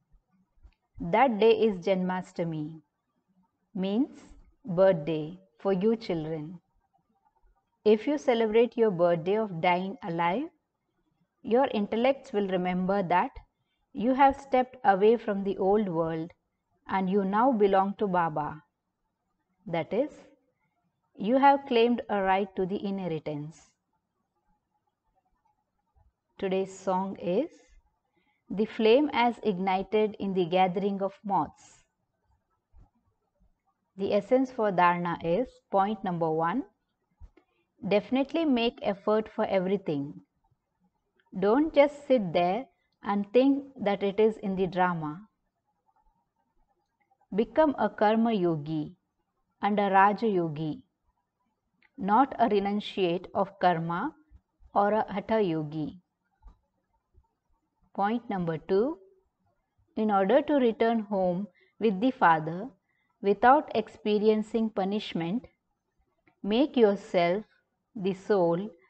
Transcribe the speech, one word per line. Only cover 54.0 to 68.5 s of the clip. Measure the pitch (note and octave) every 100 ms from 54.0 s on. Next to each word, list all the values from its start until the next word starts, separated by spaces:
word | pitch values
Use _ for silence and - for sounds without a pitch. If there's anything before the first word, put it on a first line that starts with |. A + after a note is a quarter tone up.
| C#4 - _ - _ _ -
or | G#3 G3+
a | G#3+ -
hatha | G3+ F#3+ A3
yogi. | G3 D#3+ D3+ D#3 D3+ - _ _ _ _ - - _ _ _ _ _ _ _ _ _ _ _ _ _
Point | - G3+ A#3+ -
number | G3 E3+ D#3
two, | - F#3+ B3+ E4+ - _ _ _ _ _ _ _ _ -
in | G#3+
order | G3 G3 C4+
to | D4 D4
return | B3 A3 A#3 A#3
home | G#3 G3+ F#3 F3 G#3 _ _ -
with | G#3+ F#3
the | C4
Father | - F3 D#3+ D#3+ F3 B3 - _ _ _ _
without | G3 G3+ A#3+ D4 C#4+ -
experiencing | G#3 - G#3+ G#3 G#3+ G#3+ G#3 A#3 A3
punishment, | G#3 F#3+ G#3+ - F3 E3+ A3+ - _ _ _ _ _ _ _ _ _
make | G3 A3+ D4+ B3+
yourself, | G#3+ G3 - F#3 E3+ F#3+ - _ _ _ _ A#3
the | F#3
soul, | F#3 - G3+ E3+